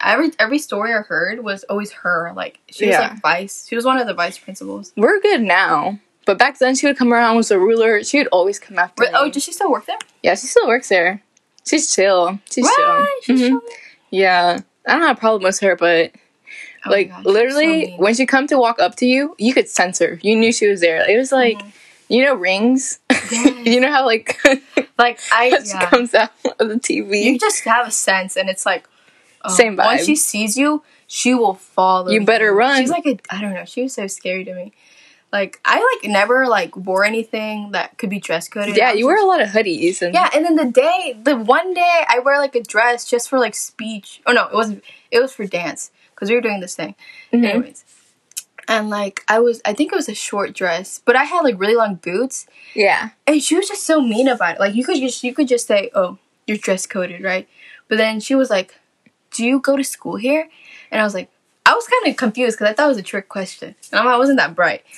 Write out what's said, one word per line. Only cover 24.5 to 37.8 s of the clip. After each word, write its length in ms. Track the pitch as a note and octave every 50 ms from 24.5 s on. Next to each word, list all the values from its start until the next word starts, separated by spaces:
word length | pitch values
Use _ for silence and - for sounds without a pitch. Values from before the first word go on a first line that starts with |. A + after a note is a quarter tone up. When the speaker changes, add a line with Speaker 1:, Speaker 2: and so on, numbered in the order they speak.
| C4+ C4+ - _ - D4+ C4 - _ -
Speaker 1:
Like, 200 | A#3+ A#3+ A#3 - - -
I, 180 | A3 A3+ A#3+ B3+
Speaker 2:
how 100 | C4 C#4
she 60 | B3+ G#3
Speaker 1:
yeah. 180 | G3 F#3+ F3+ F3
Speaker 2:
comes 240 | - B3 B3 A#3 -
out 160 | - A3 B3 - _ - B3+ - -
of 80 | A3+ A3
the 100 | G#3+ A#3+
T 220 | - - - -
V? 220 | G#3+ G3+ G3+ G#3 G#3 B3
Speaker 1:
You 60 | C4 A#3+
just 260 | G#4+ G#4+ G#4 - -
have 240 | A#3 A3+ A#3+ A#3+ A#3
a 20 |
sense, 460 | A#3 - - - F#3+ F#3+ F#3 F#3+ -
and 120 | F#3 F#3+ F#3+
it's 140 | F#3+ - -
like, 200 | G#3+ F#3 D#3+ - _ _ _ _ _ _ _ _ _ _ _
oh, 100 | - - F#3
Speaker 2:
Same 220 | F3+ A#3 A3 G3+
Speaker 1:
once 260 | F3+ F#3+ G#3+ A#3+ C#4
Speaker 2:
vibe. 40 | E4
Speaker 1:
she 100 | D4+ D4+
sees 400 | D4+ - - - G#3 G#3+ G#3+ G#3+ C4
you, 240 | C#4 D4 D4+ D4 - _ _ _ _
she 280 | - - - - A#3+ B3+
will 200 | B3 A3+ G3 F#3
follow 560 | - - _ _ - F#3 F#3 F#3 F#3 F#3 F#3
Speaker 2:
You 140 | G#3 A3 G#3
better 220 | G3+ A3+ A3 A3
Speaker 1:
you. 60 | G#3+
Speaker 2:
run. 280 | G3 G3+ A#3 C4+ C#4 C4+
Speaker 1:
She's 80 | B3+ B3
like 160 | E4+ E4+ -
a, 100 | D4+ B3 F#3+ - -
I 100 | G3 G3
don't 140 | G#3 G3+ F#3+
know, 100 | F3+ E3+
she 180 | - - B3
was 120 | B3 C4+ -
so 120 | - G#3
scary 380 | G3 - - - F#3 F#3 F#3+ F#3
to 100 | G3 F#3
me. 180 | F3+ F3+ G#3 - _ _ _ _ _ _ _ _ _ _ _
Like, 260 | - G3+ G3 F#3+ - - -
I, 120 | - A3+ D4
like, 300 | A#4 C5 B4+ - G3+ G#3
never, 340 | G#3 G3 G3+ A3 B3 C4 C4
like, 300 | B3 A3+ G3 F3 E3 -
wore 280 | F#3+ F3+ F#3+ F#3 F#3+ G3+
anything 680 | G#3+ A3 A3+ A3 - - A3 G#3+ G#3+ G#3+ G#3 G#3 G3+
that 240 | G3 F#3